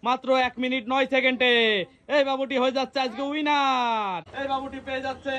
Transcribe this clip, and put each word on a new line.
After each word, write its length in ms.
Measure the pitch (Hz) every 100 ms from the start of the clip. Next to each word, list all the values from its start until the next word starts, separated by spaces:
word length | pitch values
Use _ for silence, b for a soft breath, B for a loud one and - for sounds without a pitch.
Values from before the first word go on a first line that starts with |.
| 226
মাত্র 200 | 254 254 262 254
এক 60 | 240
মিনিট 200 | 254 262 220
নয় 140 | 269 269
সেকেন্ডে। 380 | 269 254 254 254 240 226 208 170 b - 285
এই 80 | 269
বাবুটি 260 | 269 269 269
হয়ে 160 | 254 262
যাচ্ছে 200 | 262 277 262
আজকে 160 | 214 277
উইনার। 920 | 302 294 294 277 254 240 220 202 175 160 262
এই 60 | 277
বাবুটি 260 | 269 269 269 262
পেয়ে 140 | 262 269
যাচ্ছে 260 | 254 277